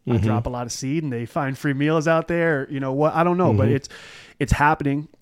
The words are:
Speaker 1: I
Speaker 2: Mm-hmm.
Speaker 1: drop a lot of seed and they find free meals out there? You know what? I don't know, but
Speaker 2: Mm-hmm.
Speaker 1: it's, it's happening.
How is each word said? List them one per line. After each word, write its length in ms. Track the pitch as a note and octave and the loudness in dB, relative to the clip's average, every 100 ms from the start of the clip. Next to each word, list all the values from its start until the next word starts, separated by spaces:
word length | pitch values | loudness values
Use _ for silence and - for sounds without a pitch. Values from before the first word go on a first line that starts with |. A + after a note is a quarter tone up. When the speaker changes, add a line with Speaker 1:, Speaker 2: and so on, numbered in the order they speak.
| - | -2
Speaker 1:
I 40 | |
Speaker 2:
Mm-hmm. 140 | A#2 A2 | 2 2
Speaker 1:
drop 220 | A#2 A#2 | 0 -2
a 20 | |
lot 160 | B2 A#2+ | -6 -8
of 60 | |
seed 320 | - C3 D#3 | -6 -4 -2
and 80 | D#3 | -2
they 120 | A#2+ A#2+ | -4 -4
find 320 | - C#3 C3+ | -4 -4 -2
free 160 | D3 | -2
meals 340 | C3+ D3 D#3+ D3+ | 0 2 2 2
out 200 | E3 D#3+ | 2 2
there? 400 | E3+ E3 C#3+ B2+ | 0 0 0 -2
You 100 | C#3+ | -6
know 120 | C3+ | -4
what? 200 | C3+ D3+ | 0 0
I 100 | D#3 | 2
don't 140 | F3 F3 | 2 2
know, 160 | F3 | 2
but 140 | G#2+ A2 | 4 2
Speaker 2:
Mm-hmm. 80 | B2+ | 0
Speaker 1:
it's, 140 | - - - - - - | -4 -16 -20 -20 -16 -6
it's 120 | C3+ | -2
happening. 560 | - D3 D#3+ C#3 C#3+ D3+ _ | 2 4 2 0 -2 -6 _